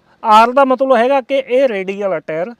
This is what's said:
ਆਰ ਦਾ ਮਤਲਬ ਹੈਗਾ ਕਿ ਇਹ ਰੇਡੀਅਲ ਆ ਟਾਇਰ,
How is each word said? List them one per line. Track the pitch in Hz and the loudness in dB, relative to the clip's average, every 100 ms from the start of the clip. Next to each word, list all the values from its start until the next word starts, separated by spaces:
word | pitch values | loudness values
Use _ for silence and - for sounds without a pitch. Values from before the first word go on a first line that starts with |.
| _ _ | _ _
ਆਰ | 226 214 233 | 2 4 4
ਦਾ | 254 262 | 2 0
ਮਤਲਬ | 254 269 240 | 0 0 2
ਹੈਗਾ | 240 277 | 2 -2
ਕਿ | 247 277 - | -2 -6 -2
ਇਹ | 247 269 | 0 0
ਰੇਡੀਅਲ | 196 190 196 196 | -2 -8 -6 -6
ਆ | 156 | -6
ਟਾਇਰ, | - 156 202 | -6 -8 -8